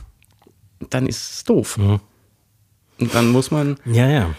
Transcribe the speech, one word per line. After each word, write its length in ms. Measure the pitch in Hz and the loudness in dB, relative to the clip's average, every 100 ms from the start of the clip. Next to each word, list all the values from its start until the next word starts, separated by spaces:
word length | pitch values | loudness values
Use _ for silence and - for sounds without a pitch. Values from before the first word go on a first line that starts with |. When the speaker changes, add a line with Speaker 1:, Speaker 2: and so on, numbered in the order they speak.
| - _ _ _ _ _ _ _ - | -20 _ _ _ _ _ _ _ -8
Speaker 1:
dann 180 | 127 127 | -4 -4
ist 240 | - - | -6 -12
es 120 | - - | -8 0
doof. 320 | 202 107 - | 0 0 0
Speaker 2:
Mhm. 240 | 98 101 - _ _ _ _ _ _ _ _ - | 2 2 -2 _ _ _ _ _ _ _ _ -6
Speaker 1:
Und 160 | 117 117 | -2 0
dann 140 | 117 | 2
muss 200 | 127 131 | 2 0
man, 260 | 151 143 139 123 | -2 -2 -4 -2
Speaker 2:
Ja, 220 | 117 127 | 2 2
ja. 200 | 147 87 | 2 0